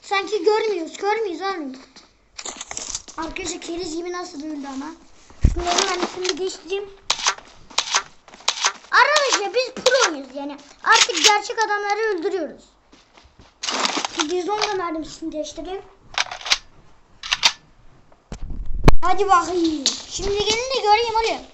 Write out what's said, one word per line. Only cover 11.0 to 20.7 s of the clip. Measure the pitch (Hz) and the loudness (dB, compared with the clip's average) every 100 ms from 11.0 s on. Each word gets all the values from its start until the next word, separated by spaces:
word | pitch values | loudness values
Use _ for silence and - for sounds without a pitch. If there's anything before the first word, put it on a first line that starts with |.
| - 349 302 | 4 2 4
gerçek | 415 427 466 427 | 4 0 -2 -2
adamları | 415 415 415 | -2 -2 -2
öldürüyoruz. | 440 370 349 359 277 180 - _ _ - _ - - _ - _ - - - - - - | -2 -2 -4 -4 -6 -10 -20 _ _ -20 _ -20 -20 _ -20 _ -6 -2 -2 -2 -6 -4
Şu | 302 | -2
bizon | 359 349 427 | -2 -2 -2
da | 427 | 0
mermisini | 381 349 320 285 - 320 | -2 -4 -6 -8 -10 -10
değiştireyim. | 302 302 - 320 392 - - - - - - - - - - - - _ - - - - - _ - - - - - _ - - - - - - - | -8 -10 -10 -10 -12 -14 -20 -8 -4 -4 -8 -4 -4 -4 -20 -20 -20 _ -18 -8 0 0 -2 _ -20 -20 -20 -20 -20 _ -10 -6 -4 -2 6 12 12
Hadi | 339 381 392 | 10 4 6
bakayım. | 370 320 359 330 302 262 - - | 4 4 0 0 0 -2 -4 -10
Şimdi | - 392 | -6 -2
gelin | 403 403 453 523 | 0 0 0 0